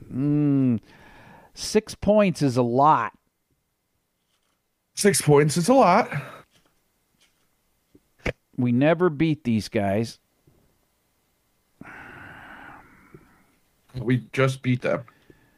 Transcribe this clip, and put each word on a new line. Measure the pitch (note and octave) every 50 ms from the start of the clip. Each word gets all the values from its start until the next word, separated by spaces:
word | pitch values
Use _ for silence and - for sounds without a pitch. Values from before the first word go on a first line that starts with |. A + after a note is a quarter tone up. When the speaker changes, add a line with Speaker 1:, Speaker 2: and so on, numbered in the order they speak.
| - - -
Speaker 1:
Mm, | B2 C#3 D3 D3 D3 D3 C#3+ C#3 C#3 C3+ B2+ A#2+ G#2+ - _ - - - - - - - - - - - _ _
six | - - - - G#3+ G#3+ - -
points | - - F#3+ G#3 G#3+ G#3 F#3+ D3 -
is | D3 C#3 A#2
a | B2+ B2+
lot. | A#2+ A#2 B2+ C#3 D3+ D#3 B2+ A2+ G#2 - _ _ _ _ _ _ _ _ _ _ _ _ _ _ _ _ _ _ _ _ _ _ _ _ _ _ _ _ _ _ _ _ _ _ _ _
Speaker 2:
Six | - - G3+ F#3+ -
points | - D3+ D3 C#3+ D3+ D#3 C3+
is | F3 E3+ F#3
a | B3+
lot. | C4+ A#3+ F3+ F3+ G#3+ A#3+ - - D3 - - - - - _ _ _ _ _ _ _ _ _ _ _ _ _ _ _ _ _ _ _ _ _ _ _ _ _ _ _ _ _ _ _ _ _ _ _ _ - - _ _ _ _
Speaker 1:
We | - B2 B2
never | A#2+ B2 C#3 D3+ E3+ D#3+ F3+ F3+
beat | D3+ C3+ E3 E3 D3+ C#3+ -
these | A#2+ A2+ A2 F#2+ -
guys. | - A2+ G2+ G2 G2 G#2+ A#2 A2+ - - _ _ _ _ _ _ _ _ _ _ _ _ _ _ _ _ _ _ _ _ _ _ _ _ _ _ _ _ _ _ _ _ - - - - - - - - - - - - - - - - - - - - - _ _ _ _ _ - - - _ _ _ _ _ _ _ _ _ _ _ _ _ -
Speaker 2:
We | B2+ G#2+ A2 B2+ A#2+ - - -
just | - C3+ C3+ C3 - -
beat | C3 B2+ A#2+ -
them | - - - - - _ _ _ _ _ _ _ _ _